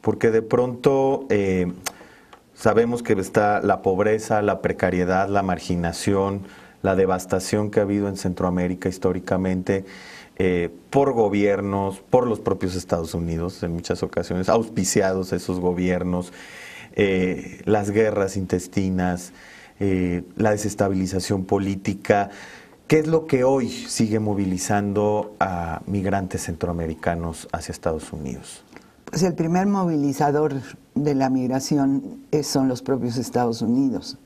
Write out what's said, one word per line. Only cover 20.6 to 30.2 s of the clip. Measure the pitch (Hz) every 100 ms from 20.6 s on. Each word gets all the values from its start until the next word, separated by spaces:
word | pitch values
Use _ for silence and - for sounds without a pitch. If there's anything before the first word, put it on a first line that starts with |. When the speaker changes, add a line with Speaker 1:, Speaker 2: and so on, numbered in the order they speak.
| 107 95 98 95 92 95 - 101 92
Speaker 1:
política. | 101 98 95 - 98 - 104 98 - - - - - -
¿Qué | 156
es | 151
lo | 160 160
que | 131
hoy | 127 135 117
sigue | - 113 - 113 107
movilizando | 107 101 98 92 - 101 101 101 104 104 - -
a | 95 90 82 82 -
migrantes | 98 95 98 92 -
centroamericanos | - 85 87 85 82 80 - 85 85 82 -
hacia | 82 -
Estados | 87 - 80 -
Unidos? | 78 71 62 - - - - - _ -
Speaker 2:
Pues | -
el | 185
primer | 160 165 180 202
movilizador | 202 180 156 143 135